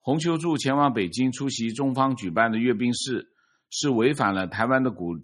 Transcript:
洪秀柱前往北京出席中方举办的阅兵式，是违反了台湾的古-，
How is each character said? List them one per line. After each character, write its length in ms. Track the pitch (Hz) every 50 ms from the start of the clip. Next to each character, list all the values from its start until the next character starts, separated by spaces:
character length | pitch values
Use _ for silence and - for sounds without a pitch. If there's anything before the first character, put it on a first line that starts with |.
洪 180 | _ - 135 160
秀 200 | 151 170 165 160
柱 180 | 160 175 156
前 200 | 135 - 139 135
往 180 | 143 143 139 120
北 160 | 117 95 85
京 200 | 85 123 127 131
出 180 | 123 - 139 135
席 220 | 117 110 113 113
中 200 | 110 127 123 135 127
方 220 | 135 135 135 131
举 140 | - 104 92
办 200 | 82 98 113 117
的 60 | 110
阅 160 | 110 117 127
兵 220 | 120 104 123 120 120
式， 380 | 117 - 135 127 98 - _ _ _ _ _ _ _ _ _
是 220 | - - - 147
违 240 | 127 110 113 135 151
反 200 | 143 127 101 98
了 120 | 95 95
台 180 | 87 - 98 113
湾 180 | 120 131 131
的 80 | 131 127
古-， 280 | 101 85 90 85 85 80